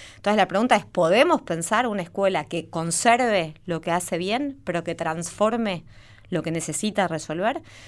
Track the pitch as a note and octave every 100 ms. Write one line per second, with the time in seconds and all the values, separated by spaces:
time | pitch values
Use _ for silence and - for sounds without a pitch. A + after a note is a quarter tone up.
0 | - - G3 G#3+ F#3 F#3 B3 G#3+ - -
1 | E3 G#3+ E4+ D4+ - E3 E3+ A3 B3 G#3
2 | E3+ - G3 E3+ D3 F3 E3+ E3 E3 -
3 | B3 A#3+ A#3+ G3+ D#3+ - - E3 E3+ F3
4 | - E3+ F#3 A#3+ C#4+ C#4 - F3 E3+ E3
5 | E3 D#3+ E3 - G#3+ A#3 G#3+ E3+ - -
6 | - - - E3+ - E3 D#3 D3+ G#3+ F#3+
7 | F3 D#3+ - D#3+ G#3+ E4 - -